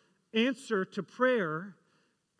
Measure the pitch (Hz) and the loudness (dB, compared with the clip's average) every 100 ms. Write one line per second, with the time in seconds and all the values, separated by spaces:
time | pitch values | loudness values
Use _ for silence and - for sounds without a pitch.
0 | _ _ _ 220 254 262 - 202 185 202 | _ _ _ 2 2 0 -2 -2 -2 -6
1 | 160 - 254 240 165 156 196 - _ _ | -8 0 2 2 0 -4 -8 -16 _ _
2 | _ _ _ | _ _ _